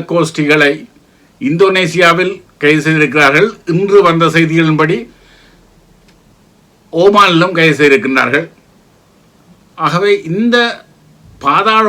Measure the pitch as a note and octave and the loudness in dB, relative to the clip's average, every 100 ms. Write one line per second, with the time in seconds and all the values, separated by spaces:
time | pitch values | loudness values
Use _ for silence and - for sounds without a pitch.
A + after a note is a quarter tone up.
0 | E3 E3+ D3+ - D3 D3+ C#3+ D3+ - _ | -2 -4 -4 -4 -2 2 0 -2 -10 _
1 | _ _ _ _ C3 E3 G3 F#3+ F3 E3 | _ _ _ _ -6 0 2 2 -2 0
2 | E3+ E3+ F3+ G3+ - _ D3 D#3 D#3 D#3+ | 0 2 -2 -6 -16 _ 0 0 0 0
3 | D3 D3 C#3+ D3 G#3+ - - E3+ G3 G3+ | 0 0 2 2 0 -4 -6 -4 2 2
4 | F3 E3 E3 E3 E3 D#3+ D#3+ D#3 D#3 G#3+ | 2 2 0 0 0 0 0 0 -2 -4
5 | A#3 _ _ _ _ _ _ _ _ _ | -8 _ _ _ _ _ _ _ _ _
6 | _ _ _ _ _ _ _ _ _ E3 | _ _ _ _ _ _ _ _ _ 0
7 | F#3+ G#3 G3 E3 F3+ E3+ D#3+ C#3 D3 C3+ | 2 4 2 2 0 0 0 2 2 2
8 | B2+ C3 B2 C#3+ E3 - _ _ _ _ | 0 -2 -2 -4 -6 -14 _ _ _ _
9 | _ _ _ _ _ _ _ - D#3 E3+ | _ _ _ _ _ _ _ -8 -4 -2
10 | G3+ G3+ D#3+ F#3 A#3 A#3+ A#3 - - _ | -2 -2 -4 -4 -2 0 -2 -6 -16 _
11 | _ _ - - C#3 D#3 G3+ A3 | _ _ -20 -8 -2 0 0 0